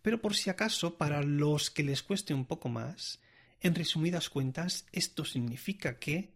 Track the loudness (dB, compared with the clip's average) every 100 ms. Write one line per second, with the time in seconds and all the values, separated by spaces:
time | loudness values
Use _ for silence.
0 | 0 0 2 0 0 0 0 2 -2 0
1 | 0 2 2 4 4 4 0 0 0 0
2 | 0 -4 0 -2 0 -4 -2 -4 -4 -8
3 | -10 -12 _ -20 -20 _ 0 2 0 2
4 | 2 0 -2 0 -2 -2 -2 -4 -4 -4
5 | -4 -2 -4 -2 -2 -4 -6 -2 -2 -4
6 | -2 -2 -2